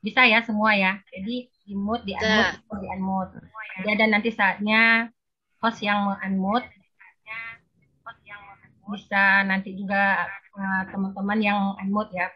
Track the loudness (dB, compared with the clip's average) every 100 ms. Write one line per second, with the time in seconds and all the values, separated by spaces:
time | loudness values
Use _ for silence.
0 | -2 4 6 6 2 0 2 4 2 -2
1 | _ -12 -8 -8 -10 _ -12 -6 -4 -4
2 | -6 -4 2 2 2 -2 _ -12 -10 -6
3 | -4 -4 -6 -12 -20 -16 -14 -8 -4 0
4 | 2 2 0 0 0 0 0 4 4 4
5 | 0 _ _ _ _ _ -2 -2 0 0
6 | 0 -2 -4 -2 0 -2 -4 _ _ _
7 | -20 _ -16 -14 -14 -18 _ _ _ _
8 | -20 -20 _ -20 -20 -20 _ _ -12 -12
9 | -2 4 6 6 4 0 -2 -8 -2 2
10 | 4 2 -2 -8 _ -8 -4 -2 -4 -4
11 | -4 -4 -2 0 2 2 0 -2 -2 -2
12 | -4 -4 -6